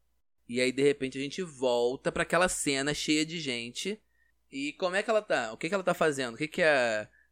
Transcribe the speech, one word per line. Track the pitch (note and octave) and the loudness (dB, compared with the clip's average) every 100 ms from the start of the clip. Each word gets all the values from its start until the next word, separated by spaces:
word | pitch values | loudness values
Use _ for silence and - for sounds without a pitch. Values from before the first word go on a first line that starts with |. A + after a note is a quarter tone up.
| _ _ _ _ - | _ _ _ _ -6
E | A#2+ | 0
aí, | B2+ | 0
de | B2+ | 4
repente, | C#3+ C#3 C3 C3 | 2 2 -2 -6
a | |
gente | C#3 D#3+ | -8 -6
volta | F3+ C3 B2+ A#2+ A#2+ C3+ E3 | -8 -2 2 4 2 0 -2
pra | E3 | -2
aquela | E3 E3+ F3+ | 0 2 2
cena | - - C3+ C#3 | 2 0 0 0
cheia | D3 - D3+ D#3+ | -2 2 2 2
de | E3+ | -2
gente. | C#3+ A#2+ A#2 - F#3+ G#3+ _ _ _ _ _ | -4 -6 -6 -6 -6 -6 _ _ _ _ _
E | C3+ C#3+ | -6 -6
como | - F#3 F#3 | -4 -2 -2
é | |
que | G#3 | 0
ela | G#3+ | 0
tá? | G#3+ D#3 A2+ | 0 0 -2
O | A2+ | -4
que | E3 | -4
que | |
ela | G3 | -2
tá | F#3 E3+ | 0 2
fazendo? | E3 C3+ B2+ A#2 | 2 0 -4 -4
O | |
que | D#3 | -6
que | - | 0
a | E3 C#3+ A#2+ G#2+ G#2+ _ _ | 4 4 2 0 -4 _ _